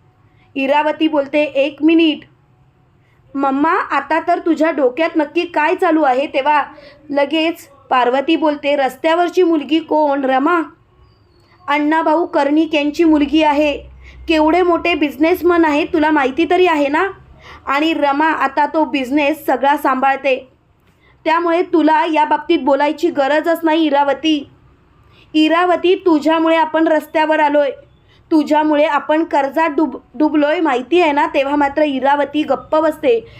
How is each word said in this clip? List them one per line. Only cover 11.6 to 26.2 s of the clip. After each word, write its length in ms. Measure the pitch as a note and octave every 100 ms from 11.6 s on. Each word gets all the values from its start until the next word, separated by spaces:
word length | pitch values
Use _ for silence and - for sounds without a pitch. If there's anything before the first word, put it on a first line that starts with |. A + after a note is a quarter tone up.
| -
अण्णाभाऊ 580 | D4 D4 D#4+ D#4+ D#4 F4
कर्णिक 500 | D#4+ C#4+ D4+ D#4+ D#4
यांची 280 | D4 D4
मुलगी 400 | E4+ D4+ C#4+ D#4
आहे. 340 | D4+ C#4+ D4+ - - - - - -
केवढे 340 | D#4 D4+ E4+
मोठे 320 | F4+ E4 E4+
बिझनेसमन 720 | E4 D4 A#3+ D#4+ F4+ F4 F4 E4
आहे, 200 | D4 E4
तुला 260 | E4 D4+
माहिती 340 | D#4 C4+ C4 E4
तरी 180 | F4 F4+
आहे 200 | D4+ C#4
ना? 200 | D4+ F#4+ F#4+ - - - - -
आणि 280 | C4+ D#4+
रमा 340 | D4+ C#4+ C#4 D#4
आता 380 | D4+ C4 C#4+ D4
तो 200 | D#4+ D4+
बिझनेस 600 | D4 B3 D4 C#4+ D4+ -
सगळा 320 | C4 C#4 D4
सांभाळते, 720 | C#4+ C4 C4+ C4+ C#4 B3+ - _ _ _ _ _ _ _ D#4+
त्यामुळे 360 | D#4+ F4 E4
तुला 440 | F4+ E4+ D4+ D#4 E4+
या 120 | D#4 D4+
बाबतीत 340 | D4+ - E4
बोलायची 500 | C4 C#4 D4 D4+ E4+
गरजच 500 | C#4+ C4+ D4+ D#4 E4
नाही 220 | D#4+ D#4+ D#4
इरावती. 640 | C#4 C#4+ C#4 D#4+ D4+ C4+ - _ _ _ _ _ _ _
इरावती, 640 | D#4 D#4 E4 F4+ E4 E4+ F#4+
तुझ्यामुळे 600 | F#4 D4+